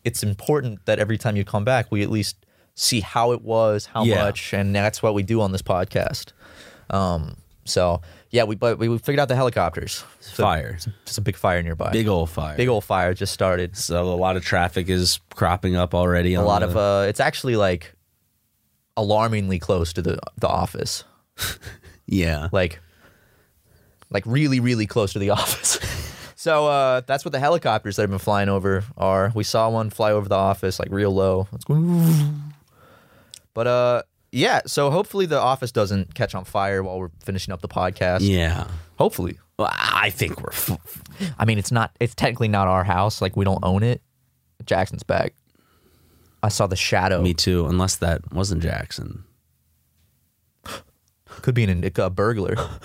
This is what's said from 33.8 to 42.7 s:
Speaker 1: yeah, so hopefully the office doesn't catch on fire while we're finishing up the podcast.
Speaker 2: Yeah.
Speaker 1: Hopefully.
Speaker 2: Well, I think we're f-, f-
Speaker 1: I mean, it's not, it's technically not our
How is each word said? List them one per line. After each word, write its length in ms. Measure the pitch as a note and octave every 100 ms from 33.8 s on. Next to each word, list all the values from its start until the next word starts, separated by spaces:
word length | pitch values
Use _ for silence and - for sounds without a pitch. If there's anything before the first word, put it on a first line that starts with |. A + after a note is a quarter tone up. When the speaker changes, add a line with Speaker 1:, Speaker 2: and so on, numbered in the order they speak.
| B2 A#2+ - _ _
Speaker 1:
yeah, 300 | A#2+ G#3 D#3+ -
so 240 | - C#3+
hopefully 360 | E3 G#3+ G3 F3+
the 120 | C#3+
office 340 | A#2+ C3+ B2
doesn't 420 | A#2 G2+ G2 F2+
catch 200 | - A2
on 100 | F#2+
fire 380 | F#2 G#2 G2 G2
while 160 | F#2+ F#2
we're 120 | F#2 -
finishing 300 | - F#2+ -
up 80 | F2+
the 60 | -
podcast. 500 | - F#2 F#2 F#2 F2+
Speaker 2:
Yeah. 440 | G2+ F#2 E2 E2 - F2 - -
Speaker 1:
Hopefully. 400 | G3+ - F2+ - _ -
Speaker 2:
Well, 100 | G#2+
I 380 | - - G2 G#2
think 300 | F2+ D#2+ -
we're 100 | -
f-, 180 | - -
f- 640 | E2+ - - - - F#3+ -
Speaker 1:
I 60 |
mean, 140 | A2 G#2+
it's 120 | -
not, 240 | A#2 A2 -
it's 140 | A#2+
technically 340 | - C#3+ A#2+ A2+
not 180 | G#2
our 180 | F#2+